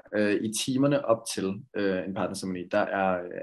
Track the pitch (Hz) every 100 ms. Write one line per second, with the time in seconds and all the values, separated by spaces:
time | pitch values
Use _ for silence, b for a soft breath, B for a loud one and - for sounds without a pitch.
0 | - 107 104 104 113 107 - 131 143 143
1 | - 143 - - 95 98 - 104 101 92
2 | 82 98 90 95 95 90 87 104 - 98
3 | 95 90 87 -